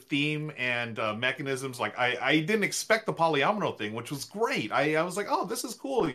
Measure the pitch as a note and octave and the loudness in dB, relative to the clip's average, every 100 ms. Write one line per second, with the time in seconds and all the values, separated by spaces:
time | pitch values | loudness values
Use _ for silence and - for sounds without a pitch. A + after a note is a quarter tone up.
0 | - C#3+ D3 D3+ D3+ D3+ B2 A#2+ A#2 A2+ | -4 -2 0 -2 -6 -4 -2 -2 -2 -2
1 | A2+ G#2+ B2+ C3+ C#3 C3+ C3+ A#2+ G#2+ - | -2 0 -2 -2 -4 -4 -4 -4 -4 0
2 | B2 A#2+ B2+ D#3 D#3 G#3+ F#3+ - - G#3+ | 0 2 4 4 4 2 2 -2 0 0
3 | - F3 E3 D3 D3 G#3+ D3 - G#2 A2+ | 0 2 4 4 4 2 0 -2 -6 -6
4 | A#2+ C#3+ - G3 A#3 B3 A2 A#2 D3 D#3 | -6 -8 -8 -2 0 0 0 2 2 2
5 | F3 F3+ G3+ D4+ G3 B3 C4 - C4+ B3+ | 0 -2 -2 -2 -2 -4 -6 -8 -2 2
6 | E3 | 2